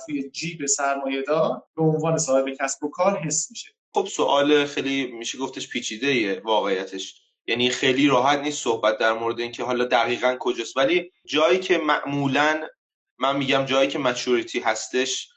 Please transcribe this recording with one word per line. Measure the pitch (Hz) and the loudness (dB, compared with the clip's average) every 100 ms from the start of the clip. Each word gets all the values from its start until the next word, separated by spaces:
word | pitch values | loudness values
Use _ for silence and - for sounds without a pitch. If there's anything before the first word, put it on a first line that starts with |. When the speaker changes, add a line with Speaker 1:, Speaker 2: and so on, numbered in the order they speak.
| 151 | -4
Speaker 1:
توی | 143 135 | -6 -6
جیب | - 165 165 143 | -8 -8 -4 -2
سرمایه | - 139 139 135 135 | 0 0 -2 -2 -4
دار | 135 156 147 127 - - | 0 0 0 -2 -8 0
به | |
عنوان | 160 156 160 156 | 2 2 0 0
صاحب | - 135 135 | 2 2 0
کسب | 135 139 - | -2 -4 -4
و | 147 | -6
کار | - 185 196 | 0 0 0
حس | 160 - - | -2 -4 -4
می‌شه؟ | - - _ _ | -10 -18 _ _
Speaker 2:
خب، | - - | -2 -2
سوال | - 143 143 143 151 143 | 0 2 4 4 4 2
خیلی | 139 135 135 127 | -2 -2 -2 -4
می‌شه | 117 117 123 | -6 -10 -6
گفتش | 131 135 - | -8 -8 -8
پیچیده‌ایه | 123 - 110 139 127 101 95 | -6 -6 -4 0 2 0 -2
واقعیتش، | 107 107 98 98 98 95 - - _ _ - | 0 2 2 0 -2 -8 -10 -16 _ _ -4
یعنی | 117 123 | 0 0
خیلی | 123 135 131 143 | 2 0 4 4
راحت | 127 131 147 | 4 4 2
نیست | 147 147 | -2 -2
صحبت | 127 113 107 110 | -2 2 2 2
در | 113 | 2
مورد | 113 113 110 | 2 -2 -4
اینکه | 120 120 | -6 -6
حالا | 123 120 123 | -4 -2 2
دقیقاً | 120 117 120 127 127 | 2 2 0 0 0
کجاست، | 127 120 113 131 | -2 -4 -4 0
ولی | 135 175 175 _ - | 2 2 -2 _ -4
جایی | 143 160 185 | 2 4 4
که | 185 170 | 2 0
معمولاً | 156 - 143 143 139 135 151 156 - - _ _ _ - | 2 0 0 -2 0 2 2 0 -4 -14 _ _ _ -4
من | 131 143 | 0 0
می‌گم | 135 135 135 | 2 0 2
جایی | 135 139 | 2 2
که | 160 | 0
مچوریتی | 131 120 - 120 113 123 | -2 -2 2 0 0 -2
هستش، | 113 110 - 127 127 - - | -2 -2 -2 -2 -2 -4 -10